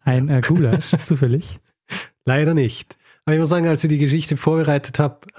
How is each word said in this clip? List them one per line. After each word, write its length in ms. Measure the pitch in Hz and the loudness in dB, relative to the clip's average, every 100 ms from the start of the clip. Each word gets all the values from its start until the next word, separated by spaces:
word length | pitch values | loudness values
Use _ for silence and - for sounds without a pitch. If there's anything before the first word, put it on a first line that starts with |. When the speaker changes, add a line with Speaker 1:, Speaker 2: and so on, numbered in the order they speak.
Speaker 1:
Ein, 240 | - 127 143 | -2 0 2
äh, 140 | 135 120 | 0 2
Gulasch, 460 | 170 135 185 - - | 2 2 0 0 -4
Speaker 2:
<laughs> 60 | |
Speaker 1:
zufällig? 560 | - 147 131 131 - - _ _ _ - - _ - | 0 0 2 0 -4 -16 _ _ _ -14 -14 _ -2
Speaker 2:
Leider 280 | 135 156 | 0 2
nicht. 440 | 160 120 - - - _ _ - | 2 0 -4 -18 -20 _ _ -2
Aber 100 | 156 | 0
ich 40 | |
muss 100 | 160 | 2
sagen, 180 | 175 165 | 0 2
als 160 | 156 160 | 0 2
ich 40 | |
die 100 | 151 | 2
Geschichte 360 | 143 156 151 139 | 2 0 -2 -2
vorbereitet 640 | - 160 151 143 - - | 0 0 2 0 -2 -2
hab, 280 | 147 - - | -2 -2 -20